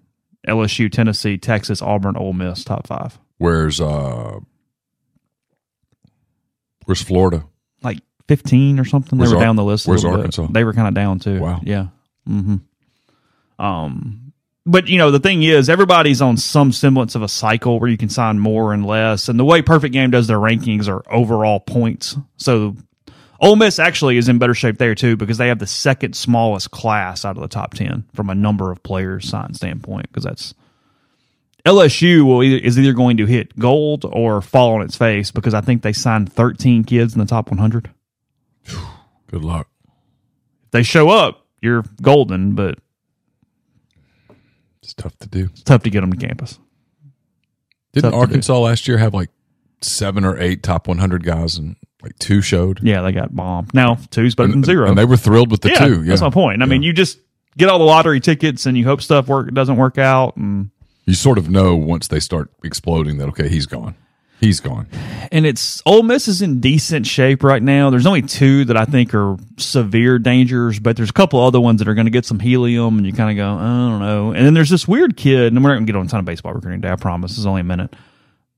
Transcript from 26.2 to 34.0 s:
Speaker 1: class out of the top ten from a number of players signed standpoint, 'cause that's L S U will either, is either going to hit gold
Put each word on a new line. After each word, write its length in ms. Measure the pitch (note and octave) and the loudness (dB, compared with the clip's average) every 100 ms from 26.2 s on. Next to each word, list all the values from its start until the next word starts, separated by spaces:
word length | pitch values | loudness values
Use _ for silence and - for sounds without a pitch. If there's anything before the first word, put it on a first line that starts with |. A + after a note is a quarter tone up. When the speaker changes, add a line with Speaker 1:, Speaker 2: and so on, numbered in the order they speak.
| - A#2 A2+ G2+ - | -2 0 0 -4 -8
Speaker 1:
class 520 | - A2+ G#2 F#2 F#2 G2+ | -8 -4 -2 -4 -8 -10
out 100 | F#2+ | -10
of 40 | |
the 60 | - | -10
top 260 | - - | -10 -10
ten 300 | - G#2 - - | -8 -6 -6 -10
from 160 | - G2+ | -8 -6
a 60 | F#2+ | -2
number 340 | G#2 G#2 F#2+ | 0 0 -4
of 120 | F2+ | -8
players 440 | - F#2+ F#2+ F#2+ F#2+ | -8 -6 -6 -8 -8
signed 260 | G2+ - - | -10 -10 -10
standpoint, 560 | F2+ - - G2+ - | -10 -12 -12 -12 -10
'cause 120 | - - | -10 -10
that's 280 | - - - _ _ _ _ _ _ _ _ _ _ D#3+ | -12 -16 -20 _ _ _ _ _ _ _ _ _ _ 4
L 160 | G3 | 6
S 200 | D#3+ - | 6 4
U 240 | F3 E3+ C#3 | 4 6 6
will 180 | B2 | 4
either, 140 | C3+ C3 | 4 2
is 200 | - A#2+ | 2 2
either 160 | C#3 | 2
going 240 | B2 B2 A#2 | 4 2 2
to 80 | G#2+ | 2
hit 320 | A#2+ - - | 0 -2 -4
gold 480 | A#2+ C#3+ D3+ D3 | 0 0 0 -4